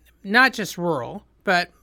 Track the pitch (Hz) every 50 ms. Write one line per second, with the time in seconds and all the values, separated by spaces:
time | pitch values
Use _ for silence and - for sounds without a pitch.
0 | _ _ _ _ - 196 208 240 262 254 - - 202 - - - 175 175 160 131
1 | 117 123 151 202 - _ _ _ _ 202 185 175 175 - _ _